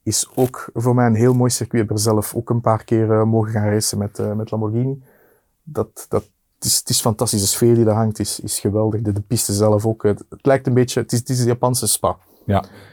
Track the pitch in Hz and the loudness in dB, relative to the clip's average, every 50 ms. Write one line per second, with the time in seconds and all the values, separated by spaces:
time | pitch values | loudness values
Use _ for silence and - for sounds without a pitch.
0 | - 110 107 - - - - - 131 127 131 - - - - 117 113 123 123 123 | -6 -4 -2 -2 -4 -4 0 0 0 0 0 -6 -16 -10 -6 -2 0 2 2 4
1 | 123 120 113 107 120 127 127 123 123 123 - - 113 - - 120 107 104 107 107 | 4 4 4 4 4 4 4 4 2 2 0 -2 -6 -2 0 -2 0 0 -2 -2
2 | 107 113 110 107 104 - - 117 120 - 120 117 113 113 110 110 - - 117 110 | 0 2 2 2 0 -2 -6 -8 -4 -2 -2 0 2 2 0 0 0 0 0 0
3 | 113 107 110 110 110 110 110 113 107 107 113 107 104 104 104 110 107 - - 104 | 2 2 2 2 2 2 2 2 0 0 -2 -2 0 0 0 0 0 -2 -4 -4
4 | 101 101 - - 104 104 104 107 110 - - 110 110 104 107 117 123 135 139 135 | -4 -6 -6 -6 -6 -4 -4 -6 -6 -6 -4 -4 -4 -2 -2 -2 -2 -2 -4 -8
5 | - _ _ _ _ _ _ _ _ _ _ _ _ - 151 104 107 - _ - | -12 _ _ _ _ _ _ _ _ _ _ _ _ -12 -6 -6 -6 -6 _ -20
6 | - - - 104 - _ _ _ _ _ _ - - - - - - - - - | -12 -4 -4 -4 -4 _ _ _ _ _ _ -8 -4 -2 -2 -2 -2 -2 -4 -2
7 | - 120 104 - 123 110 - 104 98 95 - - 120 117 120 117 117 110 104 110 | 0 -2 0 0 -2 -2 0 -2 -2 -2 0 2 2 4 4 4 4 2 2 2
8 | 113 110 107 - 104 - - - - 104 - - - 107 101 107 110 110 107 107 | 0 -2 -2 -4 -6 -6 -6 -10 -8 -8 -8 -4 -4 -2 0 0 0 0 -2 -2
9 | 117 104 98 101 101 - 123 110 - - 101 101 107 107 107 104 107 113 107 - | -2 -2 -4 -4 -4 -4 -4 -4 -2 -2 0 2 2 2 2 2 0 -2 -4 0
10 | - 104 101 - - - - - - 139 135 127 131 135 123 123 123 123 - 123 | 0 0 0 0 -6 -18 -16 -4 2 2 2 2 2 2 2 2 2 2 0 -4
11 | 113 - - 117 - - 131 123 123 117 120 120 - 127 127 123 - 104 - - | -4 -2 -4 -4 -2 -2 -2 0 0 0 0 0 0 -2 0 0 -2 -2 -4 0
12 | - 90 90 - _ _ _ _ - - 101 95 - - - - - - | -2 -2 -2 -4 _ _ _ _ -4 0 0 0 0 -4 -16 -20 -20 -20